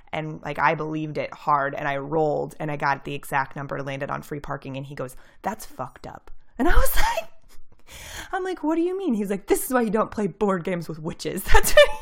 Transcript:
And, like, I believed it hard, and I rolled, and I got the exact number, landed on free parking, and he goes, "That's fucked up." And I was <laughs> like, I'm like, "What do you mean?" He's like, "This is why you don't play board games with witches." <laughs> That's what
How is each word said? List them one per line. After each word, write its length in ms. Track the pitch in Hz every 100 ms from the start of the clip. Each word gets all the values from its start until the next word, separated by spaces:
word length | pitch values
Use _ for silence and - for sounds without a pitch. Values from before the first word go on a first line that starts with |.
| -
And, 280 | 156 156 156
like, 160 | 151 147
I 180 | 147 160
believed 420 | 156 156 156 147
it 160 | -
hard, 420 | - - 147 139 143
and 140 | 147
I 80 | 139
rolled, 580 | 139 160 156 143 147 -
and 140 | 156
I 60 | 147
got 260 | 143 139
the 100 | -
exact 440 | 143 - 139 135 151
number, 260 | 143 143
landed 260 | 139 135 135
on 120 | 139
free 180 | - 147
parking, 380 | - 143 143 135
and 80 | 139
he 100 | 143
goes, 220 | 131 - - -
"That's 240 | 190 214 -
fucked 420 | 294 127 - -
up." 240 | - - - - -
And 120 | 262
I 60 | -
was 200 | - -
<laughs> 240 | 932 906
like, 100 | - - - - - - - - - - -
I'm 120 | 381
like, 200 | 370 359
"What 120 | 302 320
do 60 |
you 160 | 349 370
mean?" 160 | 370
He's 160 | 214 196
like, 180 | 196 -
"This 180 | 403 -
is 80 |
why 80 | 254
you 80 | 226
don't 200 | 220 202
play 180 | - 196
board 360 | - 208 185
games 240 | 175 175 160
with 120 | 160
witches." 440 | 156 185 151 190
<laughs> 100 | -
That's 200 | - -
what 160 | 587 587 -